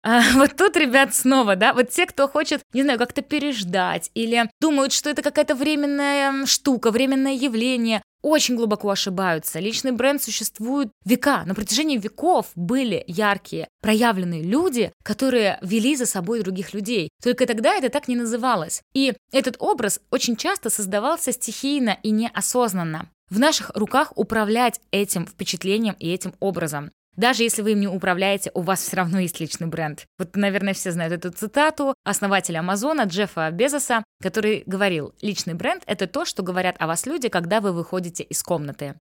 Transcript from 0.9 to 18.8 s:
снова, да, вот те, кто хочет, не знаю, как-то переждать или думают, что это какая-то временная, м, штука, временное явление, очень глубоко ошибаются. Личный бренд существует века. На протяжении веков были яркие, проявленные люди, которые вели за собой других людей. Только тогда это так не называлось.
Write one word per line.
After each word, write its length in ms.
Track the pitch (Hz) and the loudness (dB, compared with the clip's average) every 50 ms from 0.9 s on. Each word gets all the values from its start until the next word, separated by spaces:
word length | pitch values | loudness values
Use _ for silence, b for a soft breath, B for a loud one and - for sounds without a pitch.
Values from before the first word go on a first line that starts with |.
| 226 269 277 277 - | 6 4 4 4 2
снова, 420 | - - 254 269 269 240 202 196 | 0 2 4 4 4 4 4 2
да, 160 | 185 208 262 | 4 4 4
вот 180 | - 240 247 247 | 4 4 0 2
те, 160 | - - 359 | 2 -2 -2
кто 220 | 349 - - 277 277 | 0 2 0 0 2
хочет, 340 | - 294 311 - 311 269 - _ | 2 -2 0 0 -2 -4 -4 _
не 100 | - 247 | -2 0
знаю, 160 | 269 285 247 233 | 2 2 2 0
как-то 240 | 247 240 - 285 | 0 -2 -2 -6
переждать 880 | - _ 294 302 277 294 269 214 196 175 180 190 180 180 170 175 - - _ | -4 _ -2 -2 -2 -2 -4 -4 -4 -2 0 0 0 0 -2 -4 -6 -6 _
или 340 | 220 226 226 233 233 233 220 _ _ | -4 -2 0 2 0 0 -2 _ _
думают, 320 | - 320 294 277 269 254 | 0 2 4 4 2 2
что 180 | - - - 294 | 0 -2 -2 -2
это 120 | 294 294 | -2 0
какая-то 320 | 277 294 285 302 294 302 302 | -2 0 2 2 2 2 0
временная, 760 | 247 285 302 302 294 285 285 285 285 277 277 285 285 277 269 | 0 2 0 2 0 0 0 0 0 0 0 0 2 0 0
м, 160 | 269 269 277 | 0 -2 0
штука, 440 | 262 - - _ 285 254 226 - 233 | 0 0 0 _ 0 0 2 2 2
временное 440 | 208 240 269 262 269 269 269 269 269 | 2 2 2 2 2 2 0 0 0
явление, 680 | 254 269 285 220 220 226 254 254 240 233 226 220 202 - _ _ _ | 0 -2 0 0 0 0 0 0 0 0 0 -2 -2 -4 _ _ _
очень 360 | - 294 311 302 - - 254 | 0 2 2 4 2 2 0
глубоко 340 | 226 233 214 214 202 - 208 | 0 0 0 -2 -2 -2 -2
ошибаются. 720 | 196 190 - 208 180 180 190 180 165 160 156 - - 160 | -2 -2 -2 -4 -2 0 0 0 0 0 -2 -6 -6 -4
Личный 320 | 190 214 226 - - 262 | -4 -4 -4 -2 -2 -2
бренд 280 | 247 214 247 269 285 277 | -2 2 2 2 2 0
существует 680 | - 226 214 - 220 - _ - 214 233 269 285 277 214 _ _ _ | -2 -4 -4 -4 -6 -6 _ -6 -4 -2 0 0 -2 -2 _ _ _
века. 400 | 190 247 254 - 285 269 190 - | 2 2 4 4 2 2 2 -2
На 80 | 170 190 | -4 -4
протяжении 440 | 214 208 - 214 247 311 311 277 226 | -4 -2 -2 0 0 2 2 0 0
веков 480 | 190 220 _ - - 339 359 254 - - - | -2 -6 _ 0 2 4 4 4 2 -2 -6
были 480 | 170 175 170 247 269 262 233 185 151 - | -6 -2 0 0 0 0 0 -2 -4 -4
яркие, 640 | - 175 175 214 202 202 190 _ - - 160 160 - _ _ | -4 -2 0 2 2 2 0 _ -8 -8 -8 -8 -10 _ _
проявленные 640 | - 214 214 214 240 233 220 185 180 175 170 160 | 0 2 4 4 4 4 2 0 -2 -2 -4 -4
люди, 500 | 156 175 214 294 359 381 262 240 202 - - _ _ | -2 0 2 2 2 2 2 0 0 -2 -2 _ _
которые 540 | - 208 - 269 262 254 240 214 190 - - | -6 -2 0 0 2 2 4 2 2 0 -2
вели 320 | - 180 202 226 208 262 302 | -4 0 0 2 2 2 2
за 100 | 262 247 | 2 0
собой 380 | - - 196 175 180 233 233 | -2 -2 -4 -4 -2 -2 -2
других 320 | 202 185 185 185 202 - - | -2 -4 -4 -6 -8 -8 -8
людей. 360 | 214 101 220 247 208 160 - _ _ | -8 -6 -2 -2 -2 -4 -4 _ _
Только 240 | - 247 247 - 254 | -2 -2 2 2 2
тогда 280 | 214 233 214 220 320 415 | 0 0 2 2 2 2
это 160 | 392 269 233 | 2 0 -2
так 180 | - 294 - - | -2 -2 -2 -2
не 80 | 247 | -2
называлось. 680 | 240 240 226 226 233 233 262 233 185 156 - - - | -2 -2 -2 -4 -2 0 0 0 0 -2 -6 -8 -10